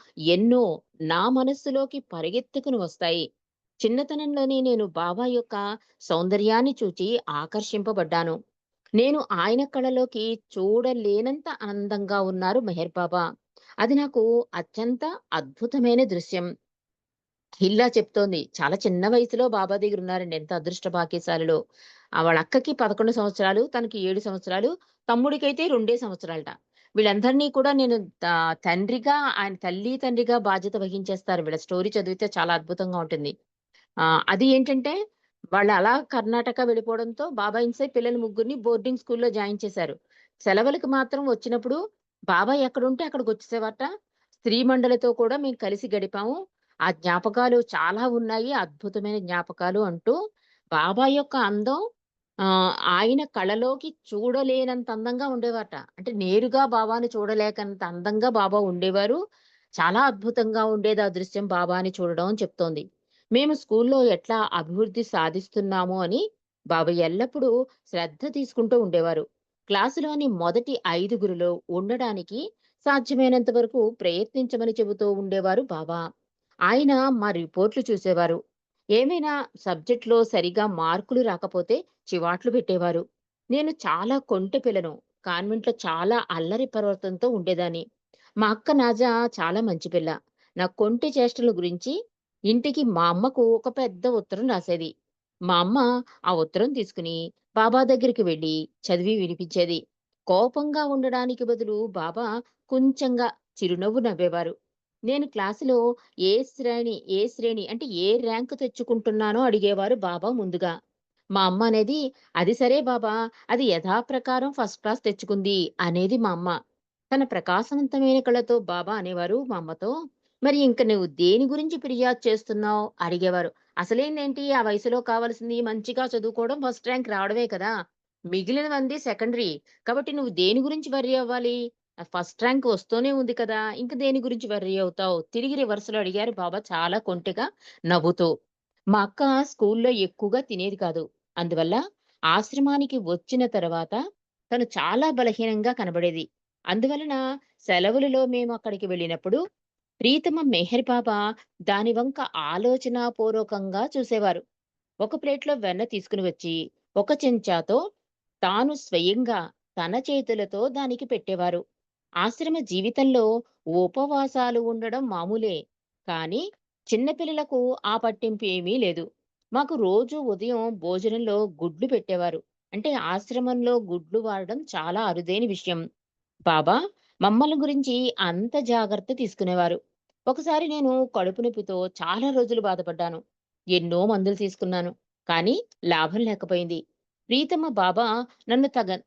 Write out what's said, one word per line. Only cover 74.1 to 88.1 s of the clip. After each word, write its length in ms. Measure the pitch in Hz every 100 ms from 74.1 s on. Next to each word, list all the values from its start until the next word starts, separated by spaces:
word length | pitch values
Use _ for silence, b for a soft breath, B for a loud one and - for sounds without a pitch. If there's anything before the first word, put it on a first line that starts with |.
| 170 214 269 254 240 226
చెబుతూ 340 | 220 208 202 202
ఉండేవారు 500 | 196 196 196 190 185 269
బాబా. 340 | 165 160 170 165 - _ _ _ _
ఆయన 320 | 180 240 285 269 269
మా 180 | 247 208
రిపోర్ట్లు 520 | 170 160 - 208 240
చూసేవారు. 560 | - 202 190 170 170 170 - _ _ _ -
ఏమైనా 440 | 214 269 349 302 285 - -
సబ్జెక్టులో 600 | 202 165 160 240 226 233
సరిగా 400 | 226 214 175 185 214
మార్కులు 480 | 175 160 180 202 254
రాకపోతే 540 | 233 175 185 180 175 247 - _ -
చివాట్లు 440 | 180 170 180 247
పెట్టేవారు. 520 | 247 - 185 175 165 - _ _ _ -
నేను 200 | 262 311 311
చాలా 360 | 180 160 214 277 -
కొంటె 320 | 196 190 269
పిల్లను, 340 | 254 196 165 147 _ _
కాన్వెంట్‌లో 480 | 190 175 202 220 220 233
చాలా 380 | 190 165 180 233 -
అల్లరి 360 | 170 160 220 262
ప్రవర్తనతో 640 | 220 208 190 190 185 247
ఉండేదాన్ని. 520 | 226 180 175 175 170 - _ _